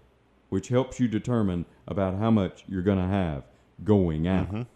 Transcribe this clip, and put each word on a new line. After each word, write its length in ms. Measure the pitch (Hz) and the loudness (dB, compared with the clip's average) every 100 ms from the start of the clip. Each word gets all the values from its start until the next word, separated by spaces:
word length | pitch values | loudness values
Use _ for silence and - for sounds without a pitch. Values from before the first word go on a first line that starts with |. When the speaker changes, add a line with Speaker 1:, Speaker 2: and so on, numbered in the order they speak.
| - _ _ _ _ | -20 _ _ _ _
Speaker 1:
which 200 | 95 - | -6 0
helps 300 | 123 131 - | 0 0 -2
you 80 | 123 | -2
determine 580 | 107 120 120 98 87 82 - - | 0 -2 0 0 -2 -6 -12 -8
about 300 | - 95 95 | -2 -2 0
how 140 | 113 | 2
much 320 | 110 90 - - | 2 2 -4 -8
you're 140 | 95 | -2
gonna 260 | 92 98 90 | 2 2 2
have 360 | 98 87 69 - _ _ - | 0 -2 -4 -10 _ _ -8
going 440 | 87 104 87 78 85 | 2 4 4 2 0
out. 200 | 95 90 | 0 -2
Speaker 2:
Mm-hmm. 140 | 107 123 | -6 -10